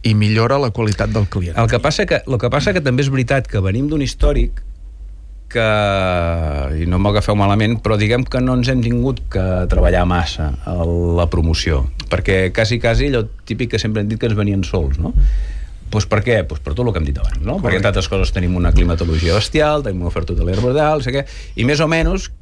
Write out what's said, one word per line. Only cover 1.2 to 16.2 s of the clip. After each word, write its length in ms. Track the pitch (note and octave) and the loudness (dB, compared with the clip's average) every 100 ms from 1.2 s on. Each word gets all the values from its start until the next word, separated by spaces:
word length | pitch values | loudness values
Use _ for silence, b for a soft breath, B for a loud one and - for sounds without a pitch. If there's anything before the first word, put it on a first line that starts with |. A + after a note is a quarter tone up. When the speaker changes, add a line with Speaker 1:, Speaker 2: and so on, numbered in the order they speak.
| G2+ | 0
Speaker 1:
client. 320 | G2+ F2 E2 | -2 -2 0
Speaker 2:
El 120 | A2+ | 2
que 80 | A#2 | 2
passa 240 | C#3+ D#3 F#3+ | 0 0 0
que, 140 | D#3 | 0
el 160 | - B2 | 0 -2
que 140 | A#2+ | 0
passa 200 | C3+ E3 | 0 0
que 100 | F#3 C#3 | 0 0
també 160 | B2 | 0
és 80 | C#3 | 0
veritat 400 | C3 B2 C#3 - | 0 0 0 0
que 120 | G#2+ F#2+ | -2 0
venim 220 | G#2+ D3 | 0 0
d'un 140 | D#3 C3+ | -2 -2
històric 560 | - C3+ C#3+ A#2+ - - - - - - - - - - | 2 2 4 0 -2 -10 -14 -18 -16 -16 -16 -18 -20 -4
que, 160 | A#2 A2 G#2+ G2+ G2 F#2 F2+ E2+ E2+ D#2+ D2 C#2 D#2 | 0 2 4 2 2 2 0 0 0 -2 -2 -2 -2
i 60 | E2+ | 0
no 120 | F2+ | 2
m'ho 100 | G2+ | 2
agafeu 240 | G#2 G2+ G#2 | 2 2 2
malament, 440 | G2+ G#2 G#2+ A2+ | 2 2 0 0
però 160 | G#2+ G#2+ | 0 0
diguem 240 | G#2+ A#2+ | 2 0
que 160 | B2+ B2+ | 0 -2
no 140 | B2+ B2 | 0 0
ens 140 | A#2+ | 0
hem 120 | C3 A#2 | 0 0
tingut 340 | A#2+ B2+ C3 - | 0 0 -2 -4
que 100 | G2 F#2 F#2 F2+ | -2 0 0 2
treballar 340 | F2+ F2+ F2+ F2+ | 4 4 4 2
massa 440 | F2+ E2 - D#2 C2 - | 0 -2 -2 -4 -4 -6
a 60 | F2 E2 | -2 0
la 400 | E2+ E2+ E2+ E2+ | 0 0 2 2
promoció, 480 | E2+ D#2+ D#2+ E2 C#2+ C2 - - | 2 0 0 0 0 -2 -4 -4
perquè 400 | - - F#2+ F#2 - | -2 0 0 0 0
quasi, 220 | A2 A#2+ | 0 0
quasi 300 | A#2 A2+ C#3+ | 2 2 2
allò 160 | B2+ G#2+ - - | 0 -4 -10 -10
típic 240 | A2+ B2+ | -6 -2
que 80 | A2 | -2
sempre 220 | A2 A2 G#2 | -2 -2 -2
hem 60 | |
dit 80 | A2 | -2
que 80 | A#2+ | 0
ens 80 | G#2+ | 0
venien 260 | G#2 G2 | 0 0
sols, 380 | F2+ F#2 D2 - | 0 -2 0 -2
no? 100 | - - B B B B B B - | 0 4 B B B B B B -4
Pues 140 | G#2+ - | -2 0
per 140 | G#2 | 0